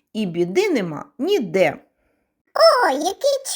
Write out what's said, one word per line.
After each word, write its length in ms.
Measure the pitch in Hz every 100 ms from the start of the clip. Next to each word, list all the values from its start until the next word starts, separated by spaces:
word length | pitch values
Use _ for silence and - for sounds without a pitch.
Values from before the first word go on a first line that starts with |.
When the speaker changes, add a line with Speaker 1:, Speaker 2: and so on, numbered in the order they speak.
| _
Speaker 1:
і 120 | 214 190
біди 440 | 170 175 254 415
нема 360 | 269 175 147 - -
ніде. 640 | 330 403 190 185 156 123 _ _ _ _ _ _ _ -
Speaker 2:
О, 340 | 640 508 359
який 480 | 277 330 403 571 539 -